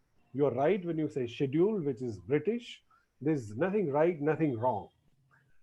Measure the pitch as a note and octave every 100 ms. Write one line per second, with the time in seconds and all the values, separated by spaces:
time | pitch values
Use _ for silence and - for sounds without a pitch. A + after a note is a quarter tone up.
0 | _ _ _ B2 C#3+ B2+ C#3+ G3 F3 D#3+
1 | D3+ D3 A#2+ - C#3+ C#3+ F#3 A3 D3 A#2+
2 | B2+ G2+ F2 C#3+ D3 A#3 A#3+ - _ _
3 | _ _ C3+ D#3 A2 G#2+ F3 G#3 F3 C3+
4 | E3 F3 D3 D3 D#3 A#2 A#2+ G2+ F#2 _
5 | _ _ _ _ _ -